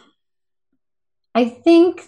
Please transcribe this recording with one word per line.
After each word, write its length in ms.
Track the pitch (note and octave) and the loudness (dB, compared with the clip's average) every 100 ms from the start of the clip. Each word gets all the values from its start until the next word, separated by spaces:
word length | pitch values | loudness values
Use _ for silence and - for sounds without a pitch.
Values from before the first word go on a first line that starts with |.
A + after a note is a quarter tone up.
| _ _ _ _ _ _ _ _ _ _ _ _ _ | _ _ _ _ _ _ _ _ _ _ _ _ _
I 100 | A#3 A#3+ | -6 -6
think 560 | - E4 E4+ F4+ F4 | -4 0 2 0 -4